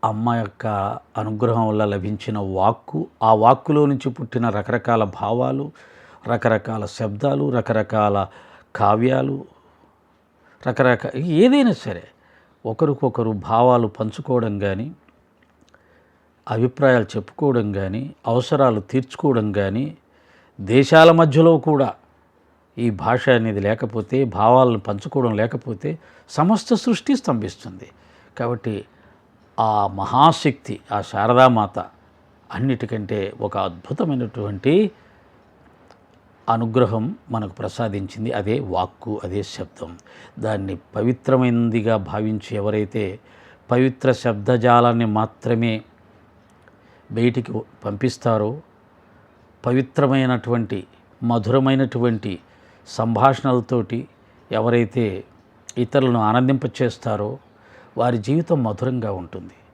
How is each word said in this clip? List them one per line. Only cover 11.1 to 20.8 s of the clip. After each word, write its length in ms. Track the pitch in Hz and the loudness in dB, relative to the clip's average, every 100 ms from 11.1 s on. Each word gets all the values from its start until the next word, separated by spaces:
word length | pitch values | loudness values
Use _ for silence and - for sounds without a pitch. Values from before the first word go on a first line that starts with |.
| 127 | -6
ఏదైనా 500 | 170 160 247 285 247 | -2 4 4 4 2
సరే 320 | 165 - 87 - _ _ _ _ _ - | 0 -6 -12 -14 _ _ _ _ _ -10
ఒకరికొకరు 680 | 113 156 131 135 117 113 | -2 0 2 -2 0 -2
భావాలు 560 | 107 87 113 123 123 110 | -4 0 4 6 4 2
పంచుకోవడం 720 | - 110 - 143 127 113 101 | -4 -8 -8 -4 -2 -2 -4
కానీ, 320 | 101 98 131 - _ _ _ _ _ _ _ _ _ _ _ _ _ _ - | -4 -4 -8 -12 _ _ _ _ _ _ _ _ _ _ _ _ _ _ -8
అభిప్రాయాలు 540 | 113 120 - 139 123 | -2 -2 2 4 4
చెప్పుకోవడం 680 | 104 113 101 - 147 120 104 | 2 -6 -10 -4 0 0 0
కానీ, 440 | 98 95 101 90 - - | -4 -4 -6 -10 -10 -2
అవసరాలు 520 | 117 123 147 131 107 | -2 0 4 4 2
తీర్చుకోవడం 720 | 98 131 123 - 147 120 107 | -2 -4 -4 -2 0 2 0
కానీ, 460 | 101 98 104 147 - _ _ _ _ _ - | -2 -2 -4 -6 -10 _ _ _ _ _ -16
దేశాల 500 | 98 123 | 2 4